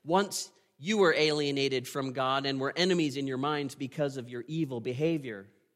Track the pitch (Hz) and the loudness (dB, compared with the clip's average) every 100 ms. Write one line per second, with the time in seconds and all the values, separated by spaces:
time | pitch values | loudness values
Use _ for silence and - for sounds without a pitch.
0 | 139 185 196 - - _ _ - 156 214 | 0 2 2 -4 -10 _ _ -8 0 4
1 | 175 139 156 151 143 139 135 131 127 143 | 6 6 4 2 0 2 0 0 -2 -4
2 | 135 127 131 135 139 135 135 - 185 180 | -4 -2 0 0 0 -2 -2 2 2 4
3 | 151 135 139 131 143 147 139 - 135 - | 2 0 -4 -2 0 -2 -4 -6 -6 -2
4 | 143 135 120 123 117 160 147 123 117 123 | -2 -4 -10 -10 -6 -2 -2 -4 -4 0
5 | 160 160 131 101 101 _ _ | 0 0 -4 -12 -14 _ _